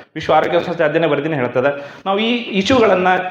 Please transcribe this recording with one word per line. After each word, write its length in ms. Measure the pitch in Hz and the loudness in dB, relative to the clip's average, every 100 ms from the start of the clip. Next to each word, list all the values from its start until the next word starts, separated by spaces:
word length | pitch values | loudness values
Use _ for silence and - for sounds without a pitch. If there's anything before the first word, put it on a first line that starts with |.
| - | -16
ವಿಶ್ವ 200 | 156 156 | -8 0
ಆರೋಗ್ಯ 260 | 156 160 170 | 2 2 -2
ಸಂಸ್ಥೆ 240 | 180 170 | -2 -2
ಅಧ್ಯಯನ 200 | 156 160 | 0 2
ವರದಿನೇ 320 | 160 143 156 151 | 0 0 -2 -2
ಹೇಳ್ತದ. 480 | 120 127 139 143 - - 196 | -2 0 0 -2 -10 -10 -4
ನಾವು 120 | 196 | -2
ಈ 180 | 226 240 | 0 -2
ಇಶ್ಯೂಗಳನ್ನ, 720 | 226 190 196 262 220 185 185 180 180 | -2 -2 2 4 4 4 2 0 -2